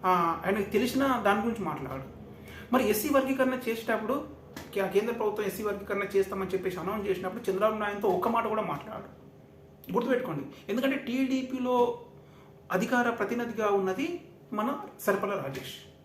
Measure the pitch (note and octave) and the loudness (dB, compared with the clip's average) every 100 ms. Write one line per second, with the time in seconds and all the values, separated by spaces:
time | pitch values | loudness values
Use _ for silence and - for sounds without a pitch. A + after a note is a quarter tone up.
0 | F#3 F3+ E3+ D#3+ F#3+ G#3 G3 G#3+ A#3+ B3+ | 6 4 4 0 0 0 2 2 2 2
1 | C#4 B3 G3+ G#3 A3+ A3 E3+ C#3 C3+ C3+ | 2 4 4 4 2 -2 -4 -4 -6 -8
2 | - - - - - - - B3+ G#3+ G#3+ | -10 -14 -16 -16 -16 -16 0 2 4 2
3 | D4 C#4 C4 C4+ B3+ B3+ A#3 A3+ - G#3+ | 4 4 4 2 2 2 -2 -4 0 -2
4 | G#3+ C#4 D#4 - - - - G3+ F#3+ G3 | 0 -4 -4 -14 -16 -16 -6 -2 2 2
5 | A3+ A#3 G#3+ G#3+ G3+ - G#3+ G3 - G3+ | 2 0 0 0 -2 -2 -4 -4 -4 -2
6 | G3 G3 F#3+ G3 F#3+ F#3 F#3+ F3 E3+ G#3+ | 2 2 2 -2 -2 -2 -2 -4 -4 -4
7 | G3 F3+ F3+ A3+ - F#3+ G#3+ G#3+ G#3 G3+ | -2 -2 -2 -4 -2 2 2 2 -2 0
8 | G#3 F3+ A3+ A#3 A3+ G#3+ F3+ C#3+ - - | 2 2 2 2 2 0 -2 -4 -8 -12
9 | - - - - - - - - - G#3 | -12 -18 -20 -20 -20 -20 -20 -20 -2 0
10 | A#3+ B3+ - D3 - - - A#3 C4+ C#4 | 2 0 0 -6 -8 -12 -4 0 0 0
11 | - B3+ C4 C4 B3+ B3+ B3+ B3 A#3+ - | -2 0 2 0 -2 -2 2 4 4 2
12 | - - - - - - - F3+ - B3 | -12 -20 -20 -20 -20 -20 -4 0 2 2
13 | A#3+ A3+ G3 A#3 A#3 A3 G#3+ G3 F#3+ F#3+ | 2 0 -2 -2 -2 0 2 4 2 0
14 | D#4+ F4 - - - G#3+ A3+ C#4+ - - | -2 -4 -10 -20 -8 -2 -2 -2 -8 -4
15 | - F#3+ G3+ G3 C#3 C3+ - - - - | 0 2 0 -4 -4 -8 -10 -12 -16 -20